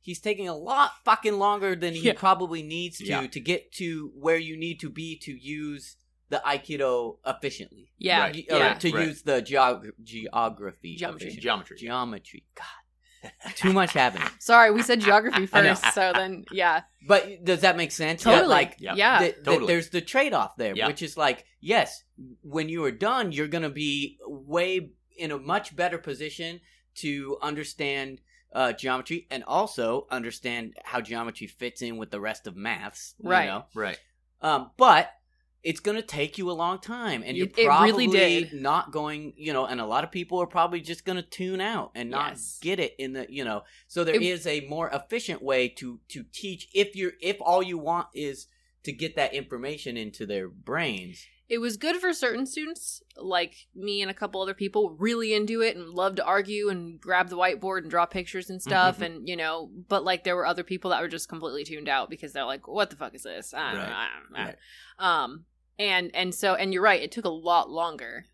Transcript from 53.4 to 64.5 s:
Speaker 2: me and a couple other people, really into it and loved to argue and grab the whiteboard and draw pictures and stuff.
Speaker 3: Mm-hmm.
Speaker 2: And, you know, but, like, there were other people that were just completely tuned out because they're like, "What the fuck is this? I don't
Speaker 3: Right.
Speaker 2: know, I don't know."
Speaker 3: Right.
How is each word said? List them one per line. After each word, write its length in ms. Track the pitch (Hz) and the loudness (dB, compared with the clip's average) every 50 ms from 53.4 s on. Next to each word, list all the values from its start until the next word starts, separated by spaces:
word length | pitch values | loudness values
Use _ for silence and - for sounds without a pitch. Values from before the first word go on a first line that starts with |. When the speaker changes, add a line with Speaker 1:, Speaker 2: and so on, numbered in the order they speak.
| 175 175 - - - _ _ | 0 -2 -8 -20 -20 _ _
Speaker 2:
me 280 | 180 190 208 202 202 | -10 -8 -6 -4 -4
and 80 | 202 190 | -4 -4
a 40 | 190 | -4
couple 260 | - 214 196 196 190 | -6 -8 -6 -4 -4
other 120 | 190 190 190 | -4 -4 -4
people, 360 | - 202 190 - 214 208 175 | -6 -6 -2 0 0 0 0
really 420 | 160 156 196 226 233 233 226 220 214 | -2 -2 -2 -2 0 -2 -2 0 0
into 280 | 208 214 214 226 226 | 0 0 0 0 0
it 140 | 226 226 - | 0 0 0
and 120 | 175 175 165 | -4 -12 -10
loved 280 | 170 180 185 196 190 190 | -4 0 0 0 0 0
to 60 | 175 | 0
argue 440 | 165 185 202 196 196 208 208 208 202 | 2 2 2 2 0 -4 -2 -2 -2
and 320 | 190 180 170 170 165 156 | -2 -4 -8 -12 -14 -14
grab 280 | - 175 185 180 180 180 | -4 0 2 2 2 0
the 80 | 180 | 0
whiteboard 420 | 175 180 185 160 113 185 190 190 185 | 2 2 2 2 0 -4 -4 -4 -4
and 80 | 160 160 | -4 0
draw 140 | 165 175 175 | 2 2 2
pictures 440 | 170 - 190 175 - - 190 180 - | 2 -2 -8 -8 -6 -10 -10 -10 -10
and 120 | 185 185 | -12 -10
stuff. 340 | - - 196 185 180 185 180 | -4 0 4 4 4 4 4
Speaker 3:
Mm-hmm. 60 | 196 | 0
Speaker 2:
And, 260 | 180 165 165 160 - 170 | -6 -8 -8 -10 -10 -8
you 80 | 180 | -6
know, 340 | 170 160 160 160 165 160 - 98 175 180 _ | -4 -4 -4 -4 -6 -8 -12 -16 -20 -4 _
but, 140 | 196 190 147 | 0 0 2
like, 180 | 185 185 175 - | 0 -2 0 0
there 100 | 185 180 | -2 0
were 100 | 180 - | 0 2
other 180 | 156 175 180 175 | 0 0 -2 -4
people 260 | - 185 180 - 185 | -6 -8 -6 -2 0
that 100 | 175 123 | 0 0
were 80 | 170 165 | 0 -4
just 200 | 160 160 - - | -6 -8 -10 -10
completely 340 | 160 160 160 156 127 147 147 | -10 -10 -8 -8 -8 -8 -10
tuned 240 | - 160 151 147 147 | -10 -12 -10 -2 0
out 220 | 139 135 113 - | 0 0 0 -4
because 220 | 165 160 - 147 | -10 -14 -14 -10
they're 120 | - 139 135 | -6 -6 -4
like, 220 | 117 135 139 - - | -4 -6 -8 -10 -6
"What 220 | 143 208 202 202 | 0 0 0 -2
the 60 | - | -2
fuck 180 | - 147 - - | -12 -12 -12 -12
is 80 | - - | -14 -14
this? 300 | 101 85 90 - - - | -12 -12 -12 -12 -10 -8
I 160 | 135 156 131 | -6 -4 -4
don't 80 | 98 87 | -4 -6
Speaker 3:
Right. 80 | 87 104 | -6 -6
Speaker 2:
know, 60 | 113 | -6
I 120 | 98 113 73 60 - | -6 -6 -6 -8 -12
don't 120 | 69 - | -18 -14
know." 120 | - 92 101 | -8 -8 -8
Speaker 3:
Right. 120 | - | -8